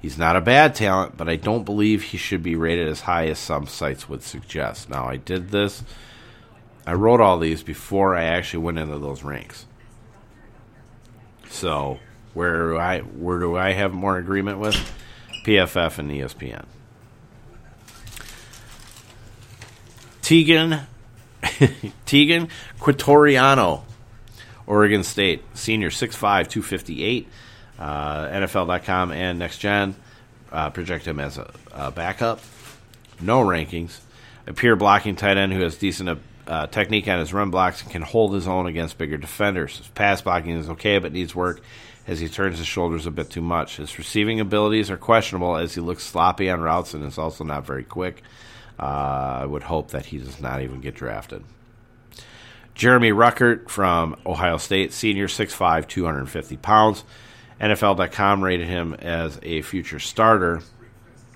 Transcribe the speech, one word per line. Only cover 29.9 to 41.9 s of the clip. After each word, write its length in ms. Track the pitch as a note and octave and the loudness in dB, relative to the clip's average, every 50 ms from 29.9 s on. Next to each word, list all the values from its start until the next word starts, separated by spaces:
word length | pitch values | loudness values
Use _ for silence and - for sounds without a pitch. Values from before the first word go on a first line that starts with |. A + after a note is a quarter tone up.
| F#2+ - - - - - - _ - - - - | -4 -10 -16 -20 -20 -20 -20 _ -20 -20 -20 -10
uh, 180 | - D#2+ D#2 D2+ | -6 -6 -6 -4
project 360 | - - F2 F2 F2+ D#2 - | -6 -8 -8 -6 -6 -8 -6
him 140 | F2 D#2 C#2+ | -8 -6 -6
as 180 | C#2+ C#2+ C#2 C#2+ | -8 -8 -10 -12
a, 100 | - - - - - - | -16 -16 -20 -20 -20 -20
a 220 | - - C#2 C2+ C2+ | -14 -10 -10 -10 -8
backup. 480 | E2+ E2 F2+ G2 - A#2+ A#2 A2+ - - - - - - - - - - - - - _ - - - | -6 -6 -6 -4 -2 -2 -4 -4 -4 -10 -20 -20 -20 -20 -20 -20 -20 -20 -20 -20 -20 _ -20 -16 -8
No 240 | E2 F#2+ A#2 C3 A#2+ | -2 2 4 4 4
rankings. 560 | G2 F2 E2 D#2 D2+ F2 E2+ E2 E2+ - - - - - - - - - - - - | 4 2 0 -2 -4 -6 -8 -8 -8 -12 -18 -20 -20 -20 -20 -20 -20 -20 -20 -14 -14
A 40 | D#2+ | -6
pure 220 | - - A#2+ A2+ | 2 4 4 4
blocking 400 | G2 G2+ G2+ G2+ G2+ - G#2+ F#2+ | 6 6 6 6 6 4 0 -6
tight 220 | F2+ G2+ G2+ G2 | -2 2 2 2
end 160 | G2 G2 F#2+ F#2+ | 4 2 0 0
who 80 | F#2+ | 0
has 160 | F#2 E2+ D#2+ - | -2 -2 -2 -2
decent, 400 | - G2 E2+ - F#2+ F2+ E2 D2 - - - - - - | -4 -4 -4 -2 -4 -6 -6 -6 -8 -20 -20 -20 -10 -6
uh, 180 | E2 D#2+ D2+ | -4 -4 -4
technique 400 | D2 - G#2+ G#2 F2+ - G#2+ F2 | -4 -2 -2 0 0 0 -2 0
on 140 | G#2 F#2+ F2 | 0 -2 -2
his 120 | D#2+ D#2 F2 | -2 -2 -2
run 180 | G2 G#2 G2 | -2 -2 0
blocks 300 | F2 F#2 F#2 F#2 E2+ - | 2 2 2 0 0 -4
and 120 | - - - | -14 -12 -10
can 100 | F2 D#2+ | -10 -10
hold 320 | - - A#2 A2+ G2+ G2 | -2 2 2 2 2 2
his 140 | G2 E2+ F#2 | -2 -4 -2
own 180 | F#2 F#2 F2+ | -2 -2 -2
against 320 | F2 D#2+ E2 E2 D#2 - - | -2 -4 -4 -6 -6 -6 -8
bigger 180 | E2 D2 D2+ | -8 -6 -6
defenders. 600 | D2 C#2+ D#2 - - G#2+ G2+ G2 F2+ D#2 C#2 - - | -8 -8 -12 -4 -2 0 0 0 -2 -4 -6 -8 -16
His 80 | - | -20
pass 340 | - - - G#2 G2+ G2 F#2 - | -18 -6 0 2 2 2 0 0
blocking 340 | G2 F2+ F2 D#2+ E2 E2+ | -2 -2 -2 -2 -4 -6
is 120 | E2 D#2 D#2 | -6 -6 -8
okay, 280 | E2 - - G#2+ G#2 G2 | -10 -4 -2 0 0 0
but 140 | F2+ E2 C#2+ | 0 -2 -6
needs 240 | F2+ F2+ E2 - | -6 -8 -6 -4
work 240 | F2+ F2+ F2+ F2 - - - - - - - | -4 -4 -4 -4 -6 -12 -20 -20 -20 -20 -20